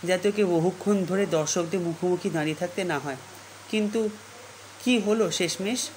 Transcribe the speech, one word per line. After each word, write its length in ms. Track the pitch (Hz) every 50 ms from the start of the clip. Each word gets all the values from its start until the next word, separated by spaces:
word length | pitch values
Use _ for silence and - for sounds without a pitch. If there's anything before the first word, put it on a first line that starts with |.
| -
যাতে 240 | 170 185 180 185 208
ওকে 160 | 202 208 208
বহুক্ষণ 600 | 185 175 165 160 180 175 - - 196 208 196 185
ধরে 220 | 160 180 196 202
দর্শকদের 540 | 185 160 160 151 147 - 185 170 170 170 190
মুখোমুখি 500 | 175 170 165 165 - 180 180 175 - 202
দাঁড়িয়ে 260 | 160 165 151 156 156 156
থাকতে 240 | 180 175 175 - 190
না 140 | 180 160 139
হয়।" 180 | 135 143 135 131 - - - - - - - - - -
কিন্তু 380 | - 220 214 208 208 233 220 214 208 - - - - - - - - - - - - - -
কি 140 | 247 254 233
হলো 320 | 196 208 214 226 214 175
শেষমেশ? 600 | 160 - 185 165 - - 190 202 247 247 - - -